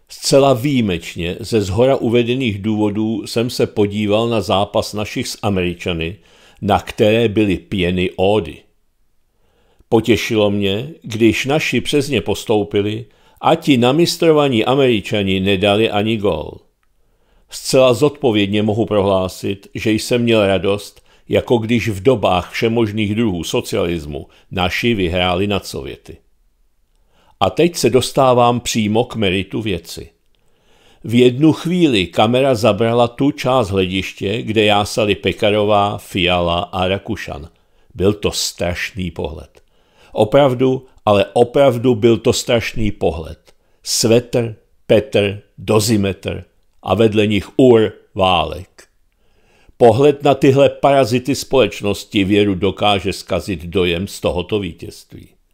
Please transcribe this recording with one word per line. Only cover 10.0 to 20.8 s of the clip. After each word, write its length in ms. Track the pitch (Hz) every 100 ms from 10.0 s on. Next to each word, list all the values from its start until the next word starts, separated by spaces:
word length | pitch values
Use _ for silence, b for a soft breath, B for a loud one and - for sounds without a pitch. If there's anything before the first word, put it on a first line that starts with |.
| 110 104 - 110 104
mě, 400 | 101 98 101 139 165
když 440 | - 110 113 107 131
naši 340 | 147 - 123
přes 280 | - 147 143
ně 120 | 120
postoupili 840 | 95 95 - 107 101 104 101 110 117 b b b
a 140 | -
ti 220 | 160 160 131
namistrovaní 880 | 120 147 170 - 170 151 143 117
Američani 760 | 110 139 131 110 - 107 98 95
nedali 500 | 95 98 101 104 113
ani 260 | 104 107 113
gól. 420 | 98 78 - - _ _ _ _ _ _ _ _ _
Zcela 440 | - - 135 131
zodpovědně 680 | 120 147 - 123 107 98 107
mohu 240 | 107 107 98
prohlásit, 800 | 104 95 95 92 - 104 98 -
že 180 | 117 110
jsem 300 | 107 - 123
měl 240 | 117 113 98
radost, 560 | 95 98 101